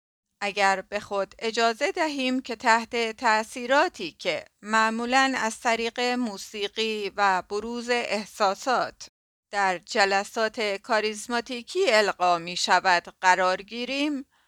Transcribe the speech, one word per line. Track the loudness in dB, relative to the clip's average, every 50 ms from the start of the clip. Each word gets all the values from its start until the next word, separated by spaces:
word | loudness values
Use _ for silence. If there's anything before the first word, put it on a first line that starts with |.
| _ _ _ _ _ _ _ -8
اگر | -6 -4 0 2 4 4 4 2
به | -2 -6 -8 -8
خود | -6 -4 -4 -4 -4 -4 -6 -8
اجازه | -6 -4 0 2 2 2 2 0 -2 -2 0
دهیم | 0 -2 -2 -2 -2 -2 0 -2 -2 -4
که | -6 -6
تحت | 0 4 4 4 4 4 -2 -4 -2 -2 -2 -4
تأثیراتی | -2 0 2 2 2 0 -2 -8 -8 -2 2 2 4 2 2 -2 -6 -10 -10 -10
که | -6 -4 -4 -4 -4 -4 -10 _ _ -6
معمولاً | -2 2 2 2 2 0 -2 -2 2 2 4 4 2 2
از | 0 -2 -4 -4 -2
طریق | -2 0 0 0 -2 -4 -4 -2
موسیقی | -2 -2 0 -2 -2 -4 -6 -8 -12 -12 -8 -6 -6 -4 -4 -2 -4 -2 -2 -4 -6 -6 -2
و | 0 2 2 2 0 -2
بروز | -4 -6 -6 -6 -6 -8 -6 -2 -2
احساسات | -2 -2 0 -2 -4 -4 -4 -6 -4 0 0 0 0 0 -2 -2 0 0 0 -4 -6 -12 -20 -20 _ _ _ _ _ _ _ _
در | -2 0 0 0 0 -2
جلسات | -6 -4 2 2 2 4 4 0 0 -2 -4 -2 -2 -2 -2 -2
کاریزماتیکی | -2 -2 -2 -4 -2 0 0 0 0 0 -4 -6 -8 -4 -4 -4 -4 -4 -8 -12 -10 -6 -2 0 2 4 4
القا | 4 4 2 0 0 2 2 2 0
می‌شود | -2 -6 -6 -4 0 2 4 4 4 4 2 2 2 -2 -8 0
قرار | 4 4 4 6 4 2 2 0 -4
گیریم، | -10 -10 -8 -6 -4 -2 -2 -2 -2 -2 -6 -8 _ _ _ _